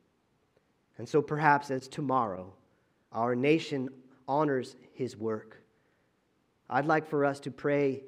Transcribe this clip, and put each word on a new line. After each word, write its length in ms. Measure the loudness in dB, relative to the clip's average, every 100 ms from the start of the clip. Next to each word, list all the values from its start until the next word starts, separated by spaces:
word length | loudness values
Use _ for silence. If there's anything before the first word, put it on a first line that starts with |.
| _ _ _ _ _ _ _ _ _ -16
And 100 | 0
so 140 | 2
perhaps 500 | 2 2 4 4 2
as 180 | -6 -6
tomorrow 640 | -6 0 0 0 -4 -10 -18 _ _ _ _ _
our 240 | -2 0 2
nation 540 | 4 2 2 -6 -6 -10 -20 -14 -4
honors 500 | 0 2 0 -4 -12 -20
his 200 | -8 -8
work, 480 | -4 -4 -6 -8 -20 _ _ _ _ _ _ _ _ _ _ -4
I'd 160 | 0 2
like 200 | 0 0
for 200 | 0 0
us 120 | -2
to 100 | -8
pray 540 | -6 0 2 2 0